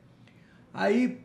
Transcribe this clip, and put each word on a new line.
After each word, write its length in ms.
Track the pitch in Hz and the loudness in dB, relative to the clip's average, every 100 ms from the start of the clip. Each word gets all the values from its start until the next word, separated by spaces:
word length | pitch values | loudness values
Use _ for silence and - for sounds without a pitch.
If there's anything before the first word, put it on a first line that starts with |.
| - - - - - - - | -20 -20 -20 -20 -20 -20 -18
Aí, 460 | - 196 233 254 - | -4 0 2 0 -4